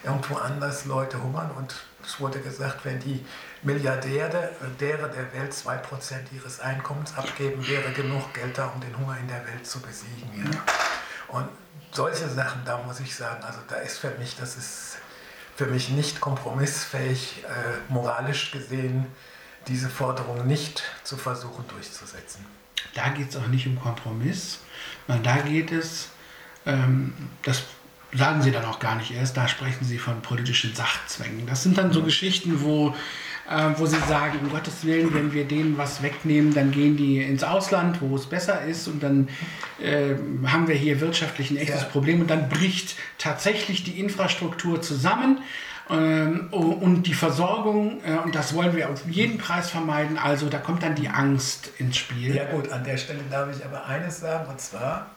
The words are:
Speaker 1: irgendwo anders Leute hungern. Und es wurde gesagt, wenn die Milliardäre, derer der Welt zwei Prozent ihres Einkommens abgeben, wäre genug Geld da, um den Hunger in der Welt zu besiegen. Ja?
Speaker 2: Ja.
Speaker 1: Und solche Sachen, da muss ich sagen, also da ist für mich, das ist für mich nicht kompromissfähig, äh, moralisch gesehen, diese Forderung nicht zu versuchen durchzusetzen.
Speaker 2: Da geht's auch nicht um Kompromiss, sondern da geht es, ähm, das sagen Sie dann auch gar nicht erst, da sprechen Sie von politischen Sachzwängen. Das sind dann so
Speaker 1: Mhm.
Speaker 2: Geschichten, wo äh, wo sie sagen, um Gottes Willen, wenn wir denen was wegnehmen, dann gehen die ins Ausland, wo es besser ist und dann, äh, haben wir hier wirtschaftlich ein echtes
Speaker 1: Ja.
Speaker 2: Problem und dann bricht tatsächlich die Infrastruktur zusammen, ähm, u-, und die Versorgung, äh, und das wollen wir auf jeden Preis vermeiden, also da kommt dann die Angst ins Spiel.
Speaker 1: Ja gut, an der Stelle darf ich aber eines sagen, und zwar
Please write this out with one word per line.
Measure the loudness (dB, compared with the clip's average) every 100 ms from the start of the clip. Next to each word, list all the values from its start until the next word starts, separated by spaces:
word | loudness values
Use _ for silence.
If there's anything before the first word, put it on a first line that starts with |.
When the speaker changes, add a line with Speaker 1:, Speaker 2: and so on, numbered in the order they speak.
Speaker 1:
irgendwo | -2 -4 -2 -4
anders | -4 -2 -4 -4 -4
Leute | -2 -2 -4
hungern. | -4 -4 -6
Und | -6 -10 -10 -16 -18
es | -12 -6
wurde | -4 -4
gesagt, | -8 -6 -6 -4 -6
wenn | -6
die | -4 -6 -6 -16 -16 -6
Milliardäre, | -2 0 0 0 -2 -2 0 -2 -4 -6 -10 -4
derer | -2 -2 -4
der | -6 -8
Welt | -6 -6
zwei | -6 -6 -6
Prozent | -6 -10 -8 -10 -10
ihres | -14 -12 -8
Einkommens | -6 -4 -4 -6 -6 -6
abgeben, | -6 -2 -2 -2 -2
wäre | -2 -2
genug | -2 -2 -2 -4
Geld | -6 -6 -4
da, | -4
um | -6
den | -8 -6
Hunger | -4 -4
in | -6
der | -8 -8
Welt | -10 -10
zu | -10
besiegen. | -10 -14 -14 -12 -10 -6
Ja? | -4
Speaker 2:
Ja. | -2 0 0 0 -2 -8 -12 -6 -6
Speaker 1:
Und | -6 -10 -20 -20 -10
solche | -2 0 0 -4
Sachen, | -2 -2 -4 -4
da | -6
muss | -6 -10
ich | -10 -8
sagen, | -8 -8
also | -10 -12 -10
da | -8
ist | -6 -6
für | -6
mich, | -6 -8 -8
das | -10 -8
ist | -10 -10 -12 -12 -16 -18 -18 -18 -18 -4
für | 0
mich | 0 0
nicht | 0 0 0
kompromissfähig, | -2 -2 -2 0 0 -2 -4 -4 0 0 -2 -10 -8
äh, | -6 -4 -4 -2
moralisch | 0 0 -2 -2 -2 -2
gesehen, | -6 -6 -4 0 0 -2 -6 -20 -20 -20 -16 -4
diese | -2 -2
Forderung | -2 -2 -2 -4 -2 2
nicht | 2 0 -6 -8 -10
zu | -10 -6
versuchen | -4 -6 -8 -12 -12
durchzusetzen. | -12 -14 -14 -14 -16 -16 -16 -18 -20 -10 -8 -6
Speaker 2:
Da | -2 -2
geht's | -2 -4 -4
auch | 0
nicht | 0 2
um | -2
Kompromiss, | -2 -4 -6 -2 -2 -2 -6 -10 -14 -14 -14 -12 -2
sondern | 0 4 2
da |
geht | 4 0 0
es, | -2 -2 -6 -10 -14 -20 -20 -20 -8 0
ähm, | 4 6 4 2 -6 -12 -6
das | -2 -2 -2 -14 -20 -20 -6
sagen | 2 4 6
Sie | 6
dann | 4 -2
auch | -2
gar | -2 -2
nicht | -4
erst, | -2 0 2
da | 0
sprechen | 0 -2 -2
Sie | -2 -2
von | -2 -4
politischen | -2 -2 0 0 0 -2
Sachzwängen. | -2 -2 -4 -8 -6 -6 -2
Das | 2
sind | 6 6
dann | 6
so | 6
Speaker 1:
Mhm. | 4
Speaker 2:
Geschichten, | 2 2 0 2 2
wo | 4 4 4 2 -8 -10 -10 -10 -2
äh, | 2 2 4
wo | 4
sie | 4 4
sagen, | 2 2 0
um | -2
Gottes | -2 -4 -2 2
Willen, | 4 4
wenn | 4 2
wir | 2 2
denen | 2 4 2
was | 0 -2
wegnehmen, | -4 -2 4 6 8
dann | 8 6
gehen | 6 6 6
die | 6 4
ins | 4 2
Ausland, | 4 2 4 4 4 2
wo | 0 0
es | 0
besser | -2 2 0
ist | 0 -4 -2
und | -2
dann, | 4 6 4 0 -8 -8 -10 -4
äh, | 2 2 2 0 -2 0 2
haben | 4 4
wir | 4
hier | 4 4
wirtschaftlich | 2 2 0 -2 -2
ein | 0
echtes | 0 0
Speaker 1:
Ja. | 0
Speaker 2:
Problem | 2 4 6
und | 6
dann | 4 4
bricht | 4 4 2 -4 -8 -10 -4
tatsächlich | -4 0 0 0 0 -2
die | -2 -2
Infrastruktur | -2 0 0 0 -2 -2 0 0
zusammen, | 0 2 4 4 6 4 2 -10 -10 -12 0
ähm, | 4 6 6 4 2 0
u-, | 4 4
und | 6 8 8
die | 6
Versorgung, | 4 2 4 2 4 4 4 2 0
äh, | 0 0
und | 2 0
das | 0
wollen | 4 4 4
wir | 0
auf | -2 -2
jeden | 2 2 2
Preis | 0 -2 0
vermeiden, | -2 0 2 0 0
also | 2 2 2
da | -2
kommt | 0 0
dann | 0 0
die | 0
Angst | 2 4 4 2 -4 -10 -2
ins | 0 0
Spiel. | -2 -2 0 2
Speaker 1:
Ja | 2
gut, | -2 -2
an | -4
der | -2 -2
Stelle | -4 -6 -4
darf | -2 -2 -6
ich |
aber | -8 -10 -6
eines | -4 -4 -4
sagen, | -2 -2 -4
und | -8
zwar | -10 -4 -4 -4 -8